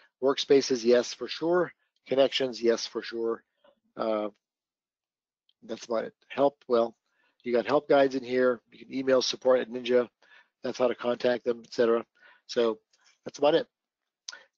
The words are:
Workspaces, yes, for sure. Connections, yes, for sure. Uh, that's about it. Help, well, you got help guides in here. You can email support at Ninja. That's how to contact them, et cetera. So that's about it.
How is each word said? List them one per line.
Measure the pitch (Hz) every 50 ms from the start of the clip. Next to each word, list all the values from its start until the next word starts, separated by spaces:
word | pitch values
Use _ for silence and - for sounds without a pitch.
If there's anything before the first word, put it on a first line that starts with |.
| _ _ _ -
Workspaces, | 127 139 135 - - - 139 139 127 - 131 113 110
yes, | 117 120 120 117 - -
for | - 123 -
sure. | - - 156 165 175 180 165 - - _ _ _ _ _ _ -
Connections, | 131 135 135 123 - - 135 127 113 110
yes, | 117 117 117 - - -
for | - 113
sure. | - - 117 117 113 113 113 - _ _ _ _ _ _ _ _ _ _ -
Uh, | - 117 110 107 107 107 104 - _ _ _ _ _ _ _ _ _ _ _ _ _ _ _ _ _ _ _ _ _ _ _ _ _
that's | 117 113 113 - -
about | 117 117 110 117
it. | - - _ _ -
Help, | - 135 139 143 - _ _
well, | - 120 117 117 113 - _ _ _ _ _ _ _ _ _ -
you | 123
got | 120 117 107
help | 120 139 147 147 -
guides | 147 139 139 135 131
in | 135 120
here. | 120 127 127 127 127 120 113 _ _
You | _ - -
can | -
email | 127 135 131 131 131 127
support | - - - - - 127 127 123
at | 120 110
Ninja. | 120 127 120 117 123 123 120 - _ _ _ _ _ - _ _ _ _ -
That's | 123 - -
how | 127 117
to | 113
contact | - - 120 120 - - 123 123 - -
them, | 123 117 117 113
et | -
cetera. | - - 120 113 117 117 110 _ _ _ _ - _ _ _
So | - - 123 117 113 107 - _ _ _ _ _ _ _ _ -
that's | 131 - -
about | 143 147 165
it. | 151 117 _ _ _ _ _ _ _ _ _ _ _ _ - - - _ _ _